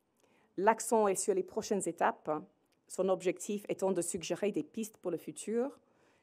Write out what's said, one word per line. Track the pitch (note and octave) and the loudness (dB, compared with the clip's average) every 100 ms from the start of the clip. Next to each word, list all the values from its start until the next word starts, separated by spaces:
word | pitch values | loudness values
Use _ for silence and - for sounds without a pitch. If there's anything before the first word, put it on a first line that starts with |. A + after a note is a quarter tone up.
| _ _ _ _ _ - | _ _ _ _ _ 0
L'accent | G3 A3 - A3+ G#3 | 4 4 4 4 4
est | |
sur | F#3 - | 2 2
les | F#3+ | 0
prochaines | F#3+ - - G3+ F3+ | 0 -4 -2 0 -2
étapes, | E3 G#3+ A3+ - D3+ F#3 _ _ _ - | 2 2 2 -2 -4 -4 _ _ _ -10
son | - F#3 | -2 0
objectif | F#3 F3+ F3 - G#3 - | 2 0 -2 -2 -6 -4
étant | - F#3+ | -2 0
de | F3+ | 0
suggérer | E3+ F#3 - F3 G#3 | -2 -4 -4 -2 -2
des | F#3 | -2
pistes | D3+ - A3 - | -6 -6 -8 -8
pour | F#3 | -6
le | D#3+ | -6
futur, | - D3+ - A3+ C4+ C#4+ _ _ _ _ | -6 -10 -4 -2 -2 -6 _ _ _ _